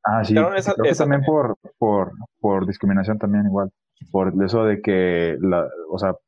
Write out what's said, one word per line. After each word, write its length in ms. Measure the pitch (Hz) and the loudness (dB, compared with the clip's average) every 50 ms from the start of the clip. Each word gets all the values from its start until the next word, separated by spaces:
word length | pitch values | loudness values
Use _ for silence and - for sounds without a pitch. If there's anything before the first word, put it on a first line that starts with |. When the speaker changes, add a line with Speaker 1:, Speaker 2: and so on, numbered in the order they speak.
| - | 0
Speaker 1:
Ah, 180 | 104 104 113 107 | 0 0 0 2
sí, 100 | 98 107 | 2 2
Speaker 2:
Quitaron 220 | 107 104 180 196 | 2 2 2 0
esa, 160 | 190 190 202 190 | -2 -2 -2 -2
Speaker 1:
creo 100 | - 110 | 0 2
que 60 | 147 | 0
Speaker 2:
esa 140 | 131 - 151 | 2 2 2
Speaker 1:
también 180 | 143 143 143 | 2 2 0
Speaker 2:
también. 340 | 139 151 156 151 139 113 104 | 2 2 2 0 0 -2 -4
Speaker 1:
por, 20 | _ _ - _ _ | _ _ -20 _ _
por, 340 | 117 110 104 101 92 90 - - 110 - _ _ | 0 2 2 0 0 -2 -6 -16 -20 -20 _ _
por 260 | - 104 98 95 92 | -2 0 0 0 0
discriminación 520 | 90 98 - - 101 98 98 95 101 110 104 | -2 -4 -2 0 0 0 0 0 -2 -4 -2
también 280 | 107 101 101 104 104 | -2 0 0 0 0
igual, 240 | 101 95 98 98 95 _ _ _ _ _ _ - - | 0 0 -2 -4 -4 _ _ _ _ _ _ -16 -4
por 220 | - 95 95 95 85 95 98 | -2 0 0 0 0 0 0
eso 200 | 92 113 117 110 | 2 2 2 2
de 160 | 107 104 98 | 2 0 0
que, 540 | 104 107 98 92 92 90 87 85 85 82 78 65 | 0 0 0 2 2 2 2 0 0 -2 0 0
la, 280 | 87 95 90 87 80 - - 85 82 78 | 0 2 2 2 0 -2 -6 -12 -10 -8
o 80 | 82 92 | -6 -4
sea 160 | 101 95 87 - _ | -2 -4 -4 -4 _